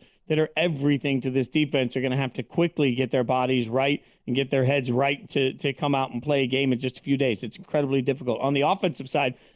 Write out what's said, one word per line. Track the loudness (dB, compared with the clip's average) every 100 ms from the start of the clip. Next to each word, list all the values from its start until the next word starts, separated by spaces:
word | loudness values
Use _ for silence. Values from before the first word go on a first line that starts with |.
| _ _ -2
that | 0
are | 0 0
everything | 0 0 2 2 0 -2
to | 0
this | 0 0
defense | 0 0 0 0 -2
are |
gonna | -2 0
have | -2
to | -4
quickly | -6 0 0 2 0 2
get | 0
their | 0
bodies | 0 0 2 0 0
right | 0 0 0 _ _ -4
and | -2
get | 0
their | 2 2
heads | 2 0
right | 0 0 -2 -4
to, | 0 0
to | 0 -4
come | -2 0 0
out | 0
and | -4
play | 0 0
a | 2
game | 0 2
in | 0
just | -2 -6
a |
few | -2 0
days. | 0 -2
It's | -6 -12
incredibly | -4 -2 0 0
difficult. | 0 -2 -2 0
On | 0 2
the |
offensive | 2 2 -2 -4 -4
side, | -2 -2 -4 -18